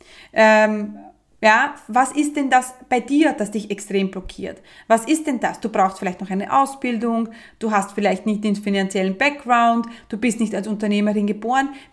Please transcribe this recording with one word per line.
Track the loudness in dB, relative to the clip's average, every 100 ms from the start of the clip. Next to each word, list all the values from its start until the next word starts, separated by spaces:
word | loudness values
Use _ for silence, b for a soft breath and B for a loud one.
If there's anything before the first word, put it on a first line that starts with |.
| B B B
Ähm, | 4 6 6 4 0 -6 -12 -20 _ _ _
ja, | 4 4 2 -4 -2
was | 0 2
ist | 0 0 0
denn | 2
das | 2 2 -8 -2
bei | -2
dir, | 2 2 4
das | 2 -4
dich | -6 -6
extrem | -8 -4 -2 -2
blockiert? | -4 -14 -12 -12 -14 -20 B B
Was | 0 2
ist | -2 -2
denn | -2
das? | -4 -4
Du | -4
brauchst | 0 0 0
vielleicht | -6 -6
noch | -6
eine | -6 0
Ausbildung, | 0 0 -2 -4 -2 -2 -2 -4 B B B
du | -2
hast | 0 -2
vielleicht | -2 0 0 -2
nicht | -2
den | -2 -2
finanziellen | -2 -2 0 -2 -2 0
Background, | -2 -2 0 2 4 2 -2 B B
du | -4
bist | -2 0
nicht | -2 -4
als | -6
Unternehmerin | -4 -2 0 0 0 0
geboren. | -2 -2 -2 -2 B B